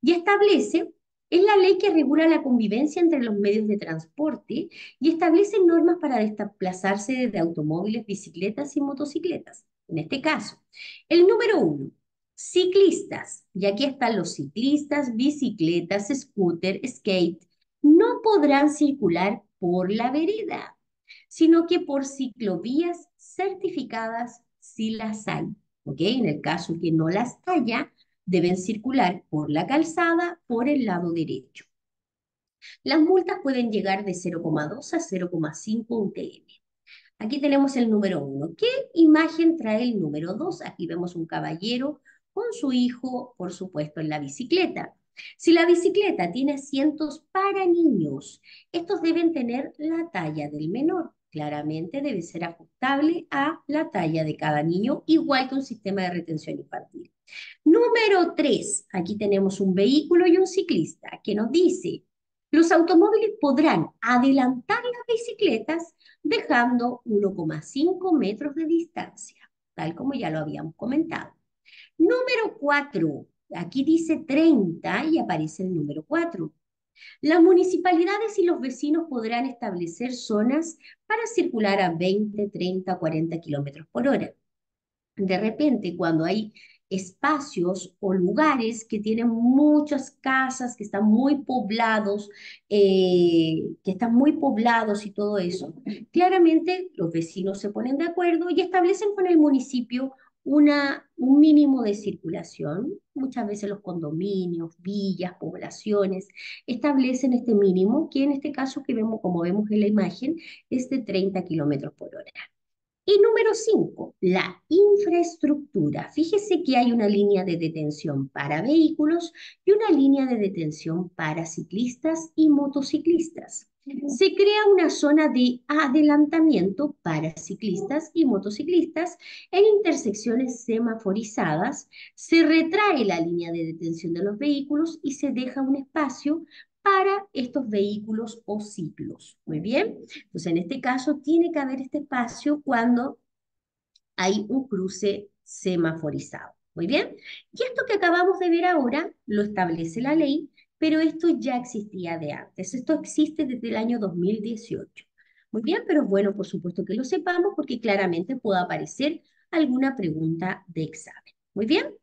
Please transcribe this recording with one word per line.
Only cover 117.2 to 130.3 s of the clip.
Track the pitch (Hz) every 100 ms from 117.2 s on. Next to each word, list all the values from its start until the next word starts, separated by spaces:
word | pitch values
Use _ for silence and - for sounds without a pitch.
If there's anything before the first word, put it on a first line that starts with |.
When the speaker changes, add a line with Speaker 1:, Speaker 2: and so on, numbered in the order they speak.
| 202 196
Speaker 1:
de | 185 170
detención | 160 160 151 151 160 139 135
para | - 143 151
vehículos | 220 320 311 - 302 339 339 - - - -
y |
una | 415 427
línea | 302 269 277 262
de | 233
detención | 196 185 156 151 - 165 180
para | - 160 156 165
ciclistas | - 160 190 247 - 311 330 330 -
y | 311
motociclistas. | 285 277 285 269 302 - 339 - - - - _ _ -
Speaker 2:
Ujú. | 277 285
Speaker 1:
Se | 240 381 -
crea | 403 415 415
una | 392 320
zona | - 294 302 311
de | 247 247 240 _
adelantamiento | 294 302 277 302 294 294 330 320 247 180 196 294 -
para | - 160 160 -
ciclistas | - 196 220 392 392 277 311
y | 339 294
motociclistas | 202 196 208 294 349 277 - 349 - - - -
en | 359 427
intersecciones | 415 403 277 233 202 -